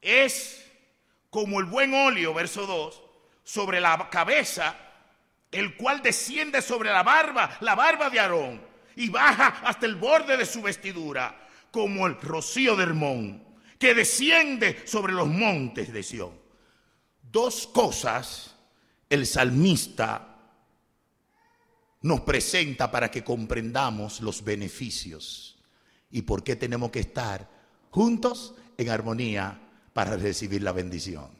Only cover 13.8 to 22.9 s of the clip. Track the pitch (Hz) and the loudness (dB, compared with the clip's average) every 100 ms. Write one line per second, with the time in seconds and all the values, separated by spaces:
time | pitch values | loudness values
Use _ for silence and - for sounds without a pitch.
13.8 | 262 233 214 - 277 330 302 262 208 - | 4 4 4 2 4 4 4 2 0 0
14.8 | - 220 196 185 151 165 220 175 131 117 | -4 -2 0 0 0 2 2 0 -2 -6
15.8 | 107 110 98 120 90 85 _ _ _ _ | -8 -8 -10 -10 -10 -12 _ _ _ _
16.8 | _ _ _ _ 127 208 247 - - - | _ _ _ _ -4 0 0 -2 -2 2
17.8 | 226 - 127 117 131 - - _ _ _ | 2 2 -2 -2 -4 -14 -16 _ _ _
18.8 | _ _ _ 143 131 - 127 123 185 165 | _ _ _ 0 2 2 2 4 4 4
19.8 | - - 110 110 - - _ _ _ _ | 0 -4 -4 -4 -10 -20 _ _ _ _
20.8 | _ _ _ _ _ _ _ _ _ _ | _ _ _ _ _ _ _ _ _ _
21.8 | _ _ 147 156 - 135 - 180 160 127 | _ _ 0 0 0 0 2 0 0 0
22.8 | 123 | -2